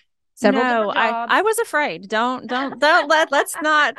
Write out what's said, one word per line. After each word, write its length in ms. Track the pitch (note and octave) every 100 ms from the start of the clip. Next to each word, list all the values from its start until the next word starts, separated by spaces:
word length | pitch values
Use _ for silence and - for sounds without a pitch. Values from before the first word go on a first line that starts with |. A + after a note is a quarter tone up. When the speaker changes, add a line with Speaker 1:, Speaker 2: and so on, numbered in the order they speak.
| _ _ _
Speaker 1:
several 280 | - G#3+ C4
Speaker 2:
No, 60 | B3+ A#3 G#3
Speaker 1:
different 80 | -
Speaker 2:
I, 120 | A3
Speaker 1:
jobs. 220 | A#3 A#3
Speaker 2:
I 100 | B3+
was 160 | G4 A4
afraid. 480 | A4+ D4+ C#4+ E3+ F#3+
Don't, 380 | G#3+ A#3+ B3+ A3
don't, 320 | B3 C#4 A#3+
don't 280 | C#4+ E4 D4
let, 240 | D#4 E4
let's 220 | C#4 F#4 -
not, 340 | D#4 D4+ C#4